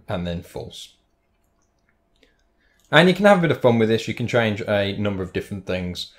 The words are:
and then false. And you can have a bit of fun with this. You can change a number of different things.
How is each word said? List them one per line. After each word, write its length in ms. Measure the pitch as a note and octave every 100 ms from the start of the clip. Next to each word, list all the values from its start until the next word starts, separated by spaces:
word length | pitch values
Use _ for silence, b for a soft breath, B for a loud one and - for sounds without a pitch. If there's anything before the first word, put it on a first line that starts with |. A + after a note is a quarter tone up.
| -
and 180 | G2 F2
then 140 | E2+
false. 540 | - - E2 - - _ _ _ _ _ _ _ _ _ _ _ _ _ _ _ _ _ _ _ -
And 180 | D3 F3+
you 60 | F3+
can 100 | G3+
have 140 | G3
a 20 |
bit 100 | E3
of 100 | B2
fun 180 | B2 A#2
with 100 | A2
this. 180 | A2+ -
You 60 |
can 140 | G#2+ A#2
change 340 | B2 A2+ G2+
a 360 | F2+ G#2 G2 G2+
number 260 | G#2 F#2+
of 100 | F#2
different 320 | G2 - G2+ F2+
things. 480 | F#2 F2+ F2 -